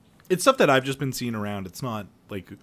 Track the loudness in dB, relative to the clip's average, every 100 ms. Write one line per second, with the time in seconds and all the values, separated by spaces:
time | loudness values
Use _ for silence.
0 | _ _ _ 2 4 4 6 4 2 -4
1 | -4 -4 -6 -4 -4 -6 -8 -10 -8 -8
2 | -10 _ _ -12 -12 -18